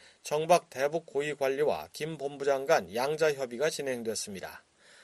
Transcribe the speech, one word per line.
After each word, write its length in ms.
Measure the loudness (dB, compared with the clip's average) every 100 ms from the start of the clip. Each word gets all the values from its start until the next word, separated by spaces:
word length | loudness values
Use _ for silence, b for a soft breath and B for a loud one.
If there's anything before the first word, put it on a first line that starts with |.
| b b
정박 460 | -4 -2 4 4 4
대북 360 | -2 0 0 -2
고위 300 | -2 -2 0
관리와 540 | 0 2 2 0 -4
김 260 | -8 -8 -6
본부장 480 | -8 -2 0 0 4
간 300 | 2 2 -2
양자 380 | -2 2 2
협의가 360 | 2 -4 -2 -2
진행됐습니다. 920 | -2 -4 -4 -4 -6 -6 -10 -12 -14 -20 _ b b